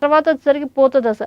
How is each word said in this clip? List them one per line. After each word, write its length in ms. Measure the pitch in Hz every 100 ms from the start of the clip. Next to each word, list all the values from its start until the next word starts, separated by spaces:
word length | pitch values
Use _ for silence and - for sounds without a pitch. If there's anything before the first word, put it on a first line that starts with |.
తర్వాత 280 | 294 311 320
వచ్చేసరికి 360 | 277 294 285 285
పూత 320 | - 269 269
దశ. 200 | 233 214